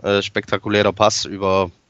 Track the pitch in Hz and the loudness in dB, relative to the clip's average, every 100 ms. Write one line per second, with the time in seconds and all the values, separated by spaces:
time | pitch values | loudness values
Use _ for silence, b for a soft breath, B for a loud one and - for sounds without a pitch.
0 | 98 101 - - - 101 107 104 101 95 | -2 0 -2 -6 -4 -6 0 2 2 4
1 | 107 - - 98 98 95 90 - _ | 2 2 -6 -4 0 0 -2 -6 _